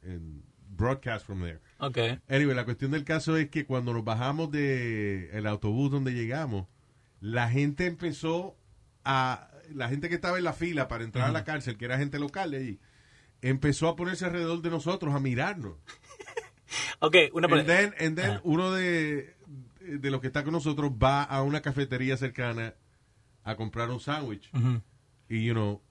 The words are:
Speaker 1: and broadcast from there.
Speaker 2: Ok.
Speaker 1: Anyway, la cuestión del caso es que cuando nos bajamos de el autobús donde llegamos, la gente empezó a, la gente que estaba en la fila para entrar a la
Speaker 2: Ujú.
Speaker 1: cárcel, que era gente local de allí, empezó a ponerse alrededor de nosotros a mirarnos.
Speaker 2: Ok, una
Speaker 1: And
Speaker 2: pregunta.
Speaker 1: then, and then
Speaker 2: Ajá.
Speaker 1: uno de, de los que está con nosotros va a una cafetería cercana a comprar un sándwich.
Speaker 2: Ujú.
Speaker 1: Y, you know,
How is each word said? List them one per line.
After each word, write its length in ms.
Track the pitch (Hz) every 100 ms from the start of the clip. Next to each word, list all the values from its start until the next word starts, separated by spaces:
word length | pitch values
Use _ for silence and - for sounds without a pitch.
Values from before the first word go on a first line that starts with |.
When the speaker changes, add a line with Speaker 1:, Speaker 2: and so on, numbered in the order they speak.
Speaker 1:
and 380 | 92 87 82 73 - _ -
broadcast 560 | 92 117 135 127 110 -
from 160 | 95
there. 180 | 87 80 - -
Speaker 2:
Ok. 180 | 139 123 117 120 -
Speaker 1:
Anyway, 260 | 135 147 127
la 80 | 117
cuestión 260 | 120 135
del 120 | 151
caso 320 | 143 156 160 160
es 120 | 147
que 160 | 156 139
cuando 280 | 127 123
nos 100 | 113 113
bajamos 460 | 110 127 151 160
de 800 | 147 143 127 120 110 101 95 82 107
el 80 | 107
autobús 440 | 104 107 117 139
donde 220 | 139 131
llegamos, 540 | 123 113 143 147 101 92 _ _ _ _ -
la 300 | 101 120 117
gente 360 | 131 143 143 180
empezó 680 | 165 175 143 160 170 185 - _ - _ _
a, 460 | 135 135 127 120 - - 160
la 160 | 143 120
gente 180 | 139 165
que 60 | 170
estaba 220 | 180 180
en 80 | 170
la 80 |
fila 340 | 143 170 156 127
para 160 | 117
entrar 220 | 113 123 123
a 20 |
la 60 | 156
Speaker 2:
Ujú. 60 | 156
Speaker 1:
cárcel, 320 | 151 131 104
que 80 | 120
era 120 | 131
gente 200 | 143 143
local 320 | 143 190 180
de 60 | 135
allí, 220 | 127 95 - _ _ - _ _
empezó 460 | 127 135 147 139 160
a 80 | 165
ponerse 300 | 175 175 180
alrededor 360 | 175 165 170
de 80 | 170
nosotros 420 | 165 160 180 156
a 60 | 143
mirarnos. 560 | 135 120 175 190 104 76 - - - - - - - _ - - - -
Speaker 2:
Ok, 160 | 156 175 147
una 120 | 165 175
Speaker 1:
And 60 | 156 151
Speaker 2:
pregunta. 0 | 180
Speaker 1:
then, 160 | 202 151 160
and 100 | 160
then 120 | 107
Speaker 2:
Ajá. 100 | 101 175
Speaker 1:
uno 260 | 160 185
de, 600 | 185 180 170 151 143 - - - 139 120 -
de 260 | 185 143 135
los 100 | 131
que 60 | 127
está 160 | 147
con 100 | 143
nosotros 380 | 165 147 139 143
va 320 | 117 131 139
a 180 | 143 139
una 180 | 139 151
cafetería 560 | 143 135 135 127 131 127
cercana 560 | 131 113 123 113 113 - _ _ _ _ _ _
a 120 | 110 107
comprar 340 | 110 117 120
un 80 | 123
sándwich. 500 | - 151 131 101 -
Speaker 2:
Ujú. 280 | 131 123 120 - _ _ _ -
Speaker 1:
Y, 160 | 113 113
you 80 |
know, 280 | 113 104 101 _